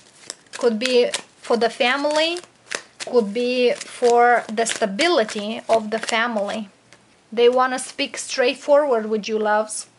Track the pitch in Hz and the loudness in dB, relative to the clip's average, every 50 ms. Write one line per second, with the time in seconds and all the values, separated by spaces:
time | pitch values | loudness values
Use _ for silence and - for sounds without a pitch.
0 | - _ _ - - - - _ _ _ - - 262 240 220 208 254 254 254 240 | -14 _ _ -20 -20 -20 -20 _ _ _ -6 0 0 0 2 0 0 2 2 2
1 | 240 - - - - - _ _ - - 247 220 233 226 - - 254 247 262 285 | 2 2 -2 -6 -10 -14 _ _ -4 -2 0 0 0 0 0 0 0 0 0 0
2 | 285 294 302 302 320 330 349 349 - - _ _ _ - - - - - _ - | -2 -2 0 0 0 0 -2 -6 -10 -14 _ _ _ -14 -14 -14 -14 -16 _ -16
3 | - - 247 240 208 196 202 247 240 247 254 254 247 233 - - - - - - | -8 -2 0 0 0 0 -2 -2 -2 -2 0 2 2 0 0 -2 -8 -14 -6 0
4 | 247 233 240 240 240 240 240 220 - - 214 233 226 - - - 226 196 196 233 | 2 4 6 6 6 6 4 2 0 -2 -4 -4 -2 -2 -2 -4 -4 -4 0 0
5 | 320 349 349 254 220 220 - 208 202 214 226 240 - - 226 226 214 214 220 220 | 0 2 2 2 0 0 -4 -8 -8 -8 -8 -8 -2 0 0 0 0 -2 -6 -6
6 | - - 233 220 233 240 226 208 202 202 - 220 208 - _ _ _ _ - _ | -4 -2 -2 0 0 -2 -2 -4 -4 -4 -6 -8 -10 -12 _ _ _ _ -20 _
7 | _ _ _ _ _ _ 220 233 240 240 254 254 254 262 254 - - - - - | _ _ _ _ _ _ 2 4 4 6 6 4 2 0 0 -4 -8 -8 -6 -6
8 | 277 - - - - - - 277 247 269 269 - - 294 285 285 302 277 240 220 | -6 -6 -6 -10 -10 -6 -2 0 0 0 -2 -2 2 4 4 4 6 4 2 0
9 | 214 214 220 220 196 220 220 220 214 208 208 214 220 214 - - - - _ | 0 -2 -4 -4 -2 -4 -4 -2 0 2 2 0 0 -2 -8 -12 -12 -14 _